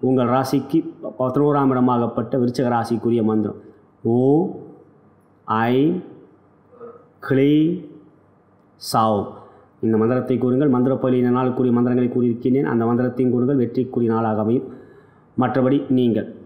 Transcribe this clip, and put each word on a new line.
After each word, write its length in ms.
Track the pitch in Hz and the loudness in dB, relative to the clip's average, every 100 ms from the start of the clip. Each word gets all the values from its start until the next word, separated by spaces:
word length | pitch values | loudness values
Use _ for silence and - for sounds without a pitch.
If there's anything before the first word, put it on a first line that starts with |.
உங்கள் 280 | 127 131 120 | 0 2 2
ராசிக்கு 480 | 131 127 139 135 165 160 - - - | 2 0 -2 0 -2 -2 -8 -12 -4
பதினோராம் 560 | 127 131 147 143 139 | -2 0 2 2 2
இடமாகப்பட்ட 600 | 127 123 120 117 - 117 139 | 2 2 2 0 -4 -4 -2
விருச்சிக 300 | 123 120 123 | 0 0 0
ராசிக்குரிய 520 | 117 110 113 113 117 | 0 -2 -2 0 0
மந்திரம். 360 | 107 107 104 - - - _ _ | 2 0 -2 -6 -16 -20 _ _
ஓம் 480 | 117 120 131 147 185 - - - - _ _ _ _ _ - | -2 2 4 2 0 -6 -16 -20 -20 _ _ _ _ _ -4
ஐம் 500 | 110 117 127 151 180 - - - _ _ _ _ - - - - _ | -2 2 2 2 -2 -8 -18 -20 _ _ _ _ -20 -20 -20 -20 _
க்ளீம் 520 | - 135 143 151 160 180 - - - _ _ _ _ _ _ _ | -2 2 4 4 2 -2 -10 -20 -20 _ _ _ _ _ _ _
சௌ. 320 | - 123 113 104 95 - - - - _ | -4 0 2 0 -4 -10 -20 -20 -20 _
இந்த 140 | 113 110 | 0 2
மந்திரத்தை 380 | 110 127 123 120 | 2 0 -2 -2
கூறுங்கள். 360 | 127 127 147 | 0 0 2
மந்திர 200 | 123 127 127 | 2 0 0
பயிலின 400 | 131 127 123 123 | 0 0 2 2
நாளுக்குரிய 380 | 127 123 127 | 0 0 0
மந்திரங்களை 360 | 120 123 123 123 | 2 2 0 0
கூறியிருக்கின்றேன். 640 | 123 120 117 131 131 - | 0 -2 0 0 0 0
அந்த 120 | 117 117 | 0 0
மந்திரத்தையும் 480 | 120 123 123 127 | 0 0 0 0
கூறுங்கள். 280 | 120 123 139 | 0 0 0
வெற்றிக்குரிய 480 | 113 - 127 120 117 | 0 -2 -4 -2 0
நாளாக 320 | 113 113 107 | 0 0 -2
அமையும். 240 | 107 123 - - - - - _ _ - | 0 -2 -4 -12 -20 -20 -20 _ _ -2
மற்றபடி 420 | 123 135 127 139 - | -2 0 2 0 0
நீங்கள் 380 | 127 123 107 - - | 0 2 0 -4 -10